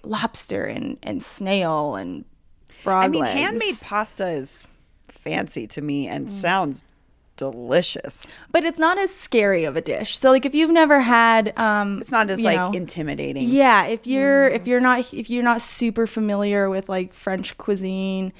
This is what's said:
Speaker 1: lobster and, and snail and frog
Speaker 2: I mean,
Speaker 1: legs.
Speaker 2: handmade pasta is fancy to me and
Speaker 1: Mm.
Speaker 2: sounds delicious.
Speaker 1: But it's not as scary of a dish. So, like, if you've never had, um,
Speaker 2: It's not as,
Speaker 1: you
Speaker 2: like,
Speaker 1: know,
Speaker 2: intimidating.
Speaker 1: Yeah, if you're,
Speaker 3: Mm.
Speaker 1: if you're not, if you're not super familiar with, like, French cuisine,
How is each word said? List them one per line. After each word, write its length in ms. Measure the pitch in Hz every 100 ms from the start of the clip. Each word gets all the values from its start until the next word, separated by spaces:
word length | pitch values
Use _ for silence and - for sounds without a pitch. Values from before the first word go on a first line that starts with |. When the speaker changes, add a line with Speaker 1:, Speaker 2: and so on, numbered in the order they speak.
Speaker 1:
lobster 600 | - 214 226 - - 196
and, 320 | 107 110 - -
and 200 | - -
snail 760 | - - 190 196 170 156 147 104
and 280 | 90 85 - _ _ _ _
frog 340 | - - 190
Speaker 2:
I 40 | 190
mean, 120 | 165
Speaker 1:
legs. 160 | 127 277
Speaker 2:
handmade 400 | 349 453 427 254
pasta 480 | - 208 214 - 185
is 380 | 156 135 - - _ _ _ _
fancy 580 | - - 170 160 - 113
to 140 | -
me 240 | 147 143 123
and 200 | 131 175
Speaker 1:
Mm. 20 |
Speaker 2:
sounds 540 | 202 185 190 160 131 - _ _ _ _ -
delicious. 960 | 135 117 120 151 175 - - - - - -
Speaker 1:
But 120 | 240
it's 140 | 311 -
not 200 | 320 359
as 140 | 381
scary 500 | - - 240 202 185
of 120 | 156 143
a 40 |
dish. 380 | 156 127 - -
So, 120 | 262
like, 140 | 262 269
if 80 |
you've 160 | 294 320
never 300 | 330 311 285
had, 580 | 240 233 233 226 214 -
um, 400 | 226 208 202 196
Speaker 2:
It's 140 | -
not 180 | 240 208
as, 80 | 190
Speaker 1:
you 60 |
Speaker 2:
like, 120 | 208 165
Speaker 1:
know, 120 | 180
Speaker 2:
intimidating. 760 | 185 180 175 156 147 143 139 247
Speaker 1:
Yeah, 380 | 269 262 214 185
if 200 | 226 240
you're, 440 | 269 277 277 269
Speaker 3:
Mm. 40 |
Speaker 1:
if 120 | 226 185
you're 140 | 247
not, 320 | 254 247 247
if 160 | - 226
you're 120 | 240
not 180 | 240 233
super 460 | - - 233 214 226
familiar 600 | - 214 202 208 202 196
with, 180 | 190 190
like, 240 | 185 185
French 440 | - - 190 190 -
cuisine, 720 | - 196 190 190 190 190 190 -